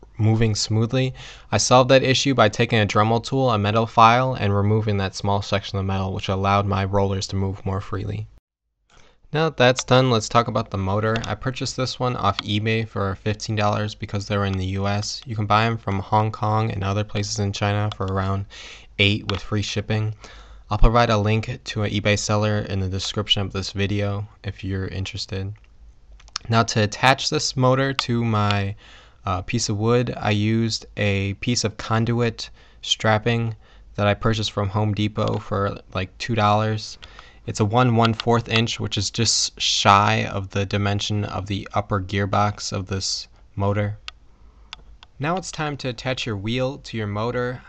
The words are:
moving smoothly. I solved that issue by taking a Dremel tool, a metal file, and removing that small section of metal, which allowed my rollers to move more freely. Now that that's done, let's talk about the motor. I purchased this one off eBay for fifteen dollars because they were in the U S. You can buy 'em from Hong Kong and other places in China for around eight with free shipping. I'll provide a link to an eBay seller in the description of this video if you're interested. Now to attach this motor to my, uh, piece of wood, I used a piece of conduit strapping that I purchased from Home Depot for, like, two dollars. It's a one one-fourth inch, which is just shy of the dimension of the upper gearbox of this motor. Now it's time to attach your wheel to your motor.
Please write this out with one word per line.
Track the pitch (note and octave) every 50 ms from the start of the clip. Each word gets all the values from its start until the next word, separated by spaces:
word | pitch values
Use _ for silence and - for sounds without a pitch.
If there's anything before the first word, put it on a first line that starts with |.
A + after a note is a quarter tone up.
| - - - -
moving | G#2+ G#2+ A2 A2+ A#2 A2 G#2
smoothly. | - - - G#2+ A2 A#2 A2+ B2+ C3 C3 C3 B2+ - - - - - - -
I | -
solved | A2 - - B2+ B2+ C3 B2
that | C3+ C3 B2+
issue | C3 C3 - - C#3+ C3+
by | B2 A2 G#2
taking | - - A2+ G2+ C3 A2
a | G#2
Dremel | G2+ - G#2+ G#2+ A2 A#2 A#2 A2+
tool, | - C3 C3+ C3 B2+
a | A2+ G#2
metal | G2+ G#2 G#2+ A2+ A2+
file, | A2 - - A2+ A2+ A#2 B2 C3 C3 B2+
and | - - G2+ G2+
removing | G2+ G2+ G#2 G#2+ A2 A2 A2 G2+ G2
that | F#2+ F#2 -
small | - - G2+ G2+ G2+ G2+
section | - G#2 G2 - - - G2
of | F#2+
metal, | G2 F#2+ F#2+ F#2+ F#2+ F#2+
which | G2+ - -
allowed | G2 F#2+ G2 G2 G2+ G2+ G2+
my | G2 G2 F#2+ G2
rollers | F#2+ G2 G2+ G2 G2 G2 F#2+ - -
to | -
move | F#2+ G2 G2 F#2+ - -
more | F#2+ F#2+ F#2+
freely. | G2 - - G2 G#2+ G#2 G#2 G#2+ G#2+ - - - - _ _ _ _ _ _ _ _ _ _ - - - _ _ - - -
Now | D3+ D#3+
that | D#3+ -
that's | - B2 B2 B2+ - -
done, | - B2+ B2+ C3 C3 A#2+
let's | A2 - -
talk | - A#2 A#2+
about | - A2 A2 A2 -
the | - F#2+
motor. | F#2+ F#2+ G2 G#2+ G#2+ A2 A2 A#2 A#2+
I | - G#2
purchased | - - C3+ B2+ - C3 - -
this | - C3 B2 - -
one | B2+ B2 B2
off | - - G2+ G2+ - G#2
eBay | G#2 G#2 G#2 G#2+ A2 A2 A2+ A2+
for | A2 - G#2+ G2 G2 G2
fifteen | - - G#2+ G#2+ G#2+ - - A2
dollars | G#2 G#2 G#2 G#2+ G#2+ G#2+ G#2+ -
because | - - - - G2+ G2 -
they | G#2+
were | G2+ G2+
in | G2 F#2+ F#2
the | F#2
U | F#2+ F#2+ G2 G2
S. | G2+ G2+ G#2 G#2+ - - - -
You | C3 A2
can | G#2+ G#2+
buy | G2+ G#2 G#2+ A2
'em | A#2 A2+
from | A2 - - G2 F#2+
Hong | F2 - - G#2+ G#2+ A2
Kong | G#2+ - G#2+ G#2+ G#2+ G#2+ A2 A2+
and | A2 G#2+ G2+
other | G2 G2+ G#2 G#2
places | - - G#2+ G2+ G#2 - -
in | G2+ G2 G2
China | - G#2+ G2+ G#2 G#2 G#2 G#2 -
for | - G2
around | F#2+ F#2+ G2 F#2+ F#2+ G2 G2 G2+ - - - - - - - - - - -
eight | G2+ G2+ G#2 - - - G2+
with | F2+ -
free | - G#2+ G#2 G2+
shipping. | - - G#2 G2+ - G#2+ A2 G#2+ G#2+ G#2+ - - - - - - - - - - -
I'll | G#2+ G#2
provide | - A2+ A2+ A#2+ A#2+ A2+
a | A2+ G#2+
link | G2+ G#2+ A2 A2 A2 - A2+ - -
to | - - G#2+ G#2
an | G#2+
eBay | G#2+ G#2 G2+ G#2+ G#2
seller | G2+ - - G#2+ G#2 G#2+ G#2+ G#2+ G#2
in | - - G2+ F#2+
the | F#2+ F#2
description | F#2 F#2 - - - G#2+ G#2 - - G#2 G2
of | G2 -
this | G2 F#2+ - -
video | G2 G2 G2 G#2 G2+ G2+ G2+ G2+ G2+ G#2 - - - -
if | G2+ - - -
you're | F#2+ F#2+ F#2+ F#2
interested. | - - G2 F#2+ - - G2+ - - G2 F#2+ F#2+ G2 G#2 - - - - - - - - - - - - - - - - - - -
Now | A2+ A2+ A#2+
to | - - A#2 G#2
attach | G#2 - - - B2+ C3 - - -
this | D3+ D#3 - - -
motor | C3 B2+ B2+ C3 C3 C3+ C3+ C3
to | - - - A#2+ A#2 A#2
my, | A#2 A2 G#2+ G#2 G2+ G#2 G2+ G2 G2 G2+ - - - - - - - - - -
uh, | G2+ F#2 F2+ F2+
piece | - - A#2 - -
of | G#2+
wood, | G2+ A2 A2+ A#2+ B2 B2 B2 -
I | - - G#2+
used | G#2+ G#2+ G#2 G#2+ A2 A2+ A2+ A2+ - - - - -
a | - G#2+ G#2 G2 G2 G2 G2 G2
piece | - - B2+ A#2+ - -
of | G#2+ -
conduit | - - - A2+ A2+ A#2 A2+ A#2+ A#2 A#2+ A#2 A2+ - - - - - - - - - -
strapping | - - - - A2 A2 A2 A2+ A#2+ A#2 A#2 A#2 A2+ A2 - - - - - - - -
that | - G#2
I | G#2 G2+
purchased | - - A2+ A2 A2 G#2 - -
from | G#2+ G#2 G2
Home | F#2+ G#2+ G#2+ G#2+ G#2
Depot | G#2 G#2+ G#2+ G#2+ A2 A2 A2 A2 G#2+
for, | - - G2+ G2 G2+ G2+ - - - - -
like, | G2 F#2+ - - -
two | - - A#2
dollars. | G#2+ G#2 G#2 G#2 G#2+ A2 G#2+ A2 G#2+ - - - - - - - - - - - - -
It's | - - -
a | A2
one | G#2 A2 A#2+ B2+ B2 A2+
one-fourth | A2+ A#2 A2+ A2+ - - A#2 A#2 A2+ A2+ -
inch, | A2 A2 A#2 A#2 - -
which | A2 G#2 -
is | G#2+ F#2+ -
just | - - A2+ - - - - - - -
shy | - - - - - G#2 G2 G2+ G#2 G#2 A2 A2+ A2+
of | - - G2+ F#2+ G2 -
the | G2+ G2
dimension | F#2+ - G2+ G2+ G2+ G2+ G2+ - - G#2+ G#2 G#2
of | - - G2 F#2+
the | G2 G2+ F#2+ - - -
upper | G#2+ G2+ - G#2+ G2
gearbox | F#2 F2+ - G2 G2+ G2 G2+ G2+ G#2 G#2 G#2 - - - A2
of | G2+ F#2+
this | - G2 F#2+ - - - - - - - - - - -
motor. | G2 G2 G2+ G2+ G#2 G#2 G#2 G#2+ - - - - - - - - _ - - - - - - - - - - - - - - - -
Now | C3 D#3 F3
it's | D3+ - - -
time | - D#3 D3+ D3
to | B2+ - C3
attach | A#2+ - - C3 C3 C3 -
your | - A2 G2
wheel | G2 A2 A#2+ B2+ B2+ C3 C#3+ C#3
to | - - -
your | A2+ G#2+
motor. | G#2 G2+ G#2 A2 A#2+ A#2+ B2 B2 B2 B2+ B2+ -